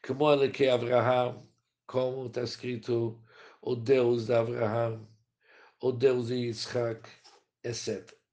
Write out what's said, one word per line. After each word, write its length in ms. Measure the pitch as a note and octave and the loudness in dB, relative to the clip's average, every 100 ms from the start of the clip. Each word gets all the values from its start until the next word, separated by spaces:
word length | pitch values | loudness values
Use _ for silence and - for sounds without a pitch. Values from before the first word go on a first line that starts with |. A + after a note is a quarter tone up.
כמו 300 | - C3 D3+ | -6 0 4
אלוקי 420 | C#3+ C3+ - C3 | 4 2 2 2
אברהם, 720 | B2 A#2 B2 A#2 B2+ B2 A#2+ - _ _ _ - | 2 2 2 4 2 0 -4 -20 _ _ _ -6
como 420 | B2+ C3 C3 B2 | -2 -2 -4 -8
tá 140 | B2 | -6
escrito, 760 | A#2 - B2+ A#2+ - A#2 A#2 A2+ _ - - _ | -6 -8 -8 -8 -2 -2 -2 -8 _ -20 -20 _
o 120 | - | -6
Deus 520 | B2 A2+ C3 A#2+ A#2+ A2 | -4 2 4 4 2 2
de 80 | |
Abraham, 760 | A#2+ A2+ A#2+ A2 A2+ A#2 A2 A2 _ _ _ _ - - _ | 0 0 -2 -2 0 -2 -4 -14 _ _ _ _ -20 -20 _
o 120 | B2+ | -4
Deus 360 | B2 C3 B2 A#2 | 2 2 2 -2
de 60 | |
Isaac, 760 | B2 A#2+ A2 - B2 A#2 A2+ - - - _ _ _ | -4 -4 -6 -6 -4 -4 -6 -14 -20 -20 _ _ _
et 120 | A#2+ | -10
cetera. 440 | A#2 - G2 - - _ | -8 -8 -8 -10 -20 _